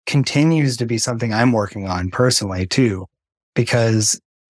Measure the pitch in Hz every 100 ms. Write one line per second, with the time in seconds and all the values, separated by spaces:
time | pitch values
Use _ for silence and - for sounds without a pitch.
0 | - 143 127 143 160 160 139 117 120 117
1 | - 117 120 107 123 113 101 104 95 90
2 | 92 - 127 - 101 92 92 - 123 95
3 | 90 _ _ _ _ - 117 123 113 110
4 | 104 - _ _